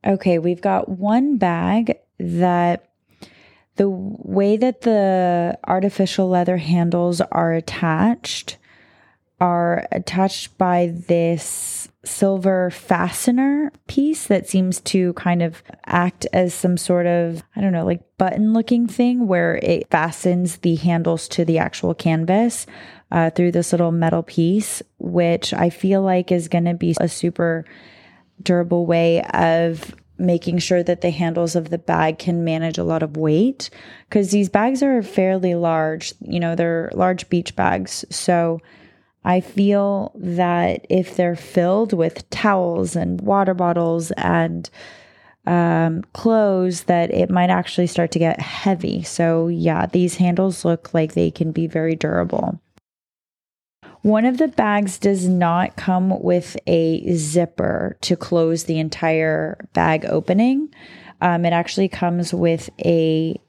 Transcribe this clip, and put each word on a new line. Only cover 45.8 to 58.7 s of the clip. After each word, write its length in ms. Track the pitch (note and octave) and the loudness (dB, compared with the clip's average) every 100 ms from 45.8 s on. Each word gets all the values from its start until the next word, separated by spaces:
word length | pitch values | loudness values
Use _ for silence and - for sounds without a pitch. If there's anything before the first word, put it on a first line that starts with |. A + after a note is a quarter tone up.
| E3 E3 - | 2 0 -8
clothes, 680 | - A3+ A3 G#3 F#3+ F#3 E3+ | -2 2 4 4 2 0 -2
that 300 | - F3 E3+ | 0 0 2
it 160 | - F3+ | 0 2
might 200 | F3+ F3+ | 2 4
actually 380 | F#3 F3+ - F3+ | 2 0 0 0
start 240 | - E3+ | 0 0
to 80 | E3 | 2
get 200 | E3 - | 0 0
heavy. 640 | - - G3+ F3 F3 - | -6 -4 -2 0 -2 -4
So 440 | E3 - E3+ E3 E3 | -6 -2 2 2 0
yeah, 400 | E3+ E3 D#3+ - | 0 0 2 0
these 280 | F3+ F3 - | 2 0 2
handles 480 | F3+ F3 F#3+ F3 | 0 2 0 0
look 300 | F3 E3+ - | 0 -2 0
like 200 | E3 D#3 | -2 0
they 180 | E3+ E3+ | 0 0
can 200 | - D#3+ | 0 -4
be 160 | D#3 E3 | -2 -2
very 280 | D#3+ D#3+ D#3+ | -2 -2 -2
durable. 640 | D3+ F2 F2 - - - _ _ _ _ _ _ _ _ _ _ _ _ - - | -2 0 0 -2 -4 -6 _ _ _ _ _ _ _ _ _ _ _ _ -20 -4
One 200 | G#3 G#3+ | 0 4
of 140 | A#3+ B3 | 2 2
the 100 | D#4 | 0
bags 500 | - G#3+ G#3 G3+ - | 2 2 2 0 0
does 300 | G3+ G3 F3+ | 0 2 2
not 480 | F3+ F3 F3 F#3 - | 2 2 2 -2 -4
come 460 | - F#3 F#3 F#3+ | -2 0 0 0
with 340 | - F3+ E3+ - - | 0 0 -2 -10 0
a 480 | E3+ E3 D#3+ - E3+ | 2 2 0 0 -2
zipper 840 | D3+ D#3+ E3+ - - - - - | 0 0 0 -2 -2 -2 -4 -6
to 160 | - E3+ | -4 -4
close 480 | - E3+ E3 E3 | 0 2 2 0
the 160 | E3 | -2